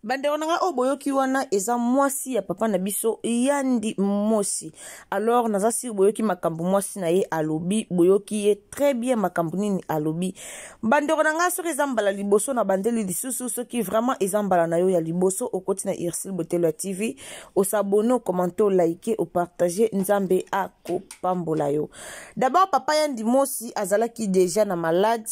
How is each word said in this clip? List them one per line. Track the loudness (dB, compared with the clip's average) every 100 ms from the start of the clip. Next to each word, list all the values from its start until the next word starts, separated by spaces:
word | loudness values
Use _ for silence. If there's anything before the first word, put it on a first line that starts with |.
Bandeko | -4 -2 -2 -2
na | 0
nga | 0
oyo | 0
boyoki | 0 0 0 0
wana | 0 2 0 0
eza | -2 0 0
mwasi | 2 4 2 0 -2
ya | -4
papa | -2 -2 0
na | 0
biso, | -2 -2 -2 -2
Yandi | -2 0 2 2 2 0 0 -2
Mosi. | 0 2 2 2 0 -6 -10 -16 -20 -20 -6
Alors, | -2 2 2 2
naza | 2 0
siri | 0 -6
boyoki | 2 2 4
makambo | -2 0 -2 -2
mwasi | 0 0 0 -4
na | 0
ye | 2 2
alobi, | -2 -2 -2 0 -2 0
boyoki | 2 4 4 0 -2 0
ye | 0 _
très | 0 0
bien | 0 0 0
makambo | 0 0 -2 -2
nini | -2 -2 -2
alobi. | -2 -2 -2 -4 -6 -16 -16 -18 -6
Bandeko | 0 2 2 2
na | 2
nga, | 2 0
soki | 0 -4
eza | -2 -2
mbala | 0 0
liboso | 0 2 2 2
na | -2
bandeli | 0 0 0 -2
lisusu, | -2 -6 -6 -6 -6
soki | -8 -6 -4
vraiment | -2 0 0 -2
eza | 0 0
mbala | 2 2 2
na | 2
yo | 2
ya | 2
liboso, | 0 0 0 0 -4
okoti | -6 -4 -4 -4
na |
Irsil | -4 -4 -6 -8
Botelo | -8 -2 0 0
ya |
T | 0 -6
V, | -4 -6 -6 -14 -18 -4 0
osabone, | 0 0 2 2 4
okomante, | 0 0 -2 -2 2
olike, | 2 4 2 0 -4 -2
opartage, | -2 -2 -4 _ -2 2 0
Nzambe | 2 2 0 2 0 0
akopambola | -4 -4 _ -6 -6 -6 -6 -2 -2 -2 -2 0
yo. | -2 -4 -10 -18 -16 -14 -2
D'abord, | 2 4 4
papa | 2 0 0
Yandi | 0 0
Mosi | 2 2 2 -2 -8 -6
azalaki | 0 0 0 -2 0
déjà | 4 4 2 0
na | 0
malade. | 2 2 4 0 -4